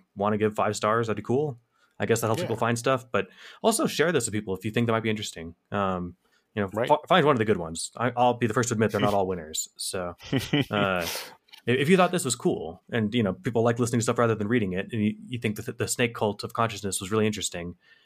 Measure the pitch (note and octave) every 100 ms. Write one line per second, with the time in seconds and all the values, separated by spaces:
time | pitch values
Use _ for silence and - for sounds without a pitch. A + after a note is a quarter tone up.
0 | _ - G2+ G#2 G#2+ G#2+ G2+ G2+ G#2+ A2+
1 | A2 G#2 G2+ B2+ D3+ A#2 _ _ _ _
2 | G#2 A2 A2+ A2+ F3+ A2+ A#2 A#2 C3+ C3
3 | - G2+ F#2+ - - - A3 A#3 D4+ -
4 | D#3+ D#3+ A2 G#2+ G#2 F#2+ A2 A#2 A#2 A2+
5 | A2+ G#2+ G#2 E2+ E2 - _ G#2 G2 F#2
6 | F2 - _ _ _ G#2+ G2 G2+ B2 -
7 | - F3+ D3+ B2+ G#2+ G2 E2 E2 - -
8 | A#2+ A#2+ B2 A#2 A#2 A#2 A2+ A2 G#2+ G#2
9 | G#2 G2+ F#2 F2+ D#2 D#2 - - - F#2+
10 | F2 - - C3+ - D3 - G#2 G2 F2+
11 | E2 - - - _ - - B2 C#3+ F#3
12 | F3+ F3+ C3 - F3+ - D#2+ - - A#2+
13 | G#2 A#2+ G#2 F#2 C3 A#2 A#2 A#2+ A#2 A#2+
14 | A2+ A#2 A#2 G#2 G#2 B2 G2 F#2 G2+ A2+
15 | G#2 G#2+ - B2 A#2 G#2+ - - G#2 -
16 | A#2 A#2 G#2+ G2+ G#2 - A2+ G#2 G2+ F2+
17 | F#2 A2 G#2+ G#2 - F2+ F2 - _ -